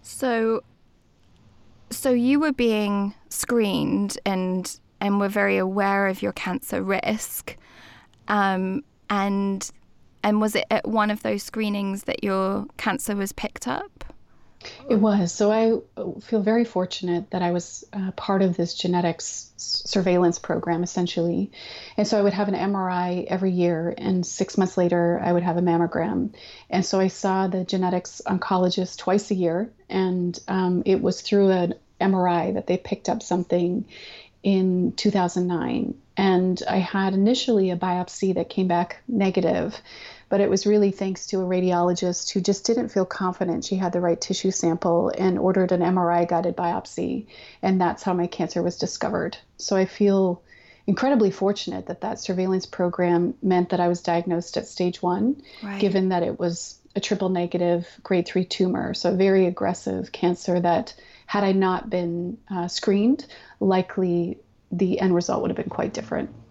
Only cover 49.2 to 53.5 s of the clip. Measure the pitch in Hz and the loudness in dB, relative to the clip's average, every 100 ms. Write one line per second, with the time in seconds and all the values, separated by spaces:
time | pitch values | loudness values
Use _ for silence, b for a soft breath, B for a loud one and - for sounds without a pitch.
49.2 | 190 - _ _ - 190 190 - 202 196 | -4 -8 _ _ -2 0 0 2 2 4
50.2 | 185 175 b b b b - 196 262 277 | 2 0 b b b b -2 0 4 4
51.2 | 202 190 196 202 - 185 185 175 208 - | 2 2 -2 0 -6 -8 -8 -8 -6 -6
52.2 | - 185 185 185 - - 180 175 180 175 | -4 -2 0 0 -4 -2 -2 2 2 4
53.2 | 175 - 185 | 2 -2 2